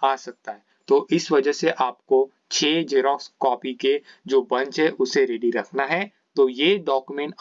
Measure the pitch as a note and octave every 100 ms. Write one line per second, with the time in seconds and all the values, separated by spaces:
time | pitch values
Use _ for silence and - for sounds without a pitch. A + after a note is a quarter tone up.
0 | C3+ C3 B2 - - G#2 _ _ - C#3
1 | - E3 - D3 C#3+ C#3+ D#3+ - B2 -
2 | - C3 C3+ _ - - D3+ E3 D#3 C#3
3 | C3+ C#3 - - C3+ B2 C3 A#2+ C3+ C#3+
4 | - - - C3+ B2 B2+ C#3 D#3 D#3+ -
5 | B2+ C#3+ B2+ A#2 A#2+ A#2 - C3+ C#3 F3
6 | G#3 _ _ C#3+ C3 B2+ D#3+ G3+ D3+ C3+
7 | - C#3+ D3 -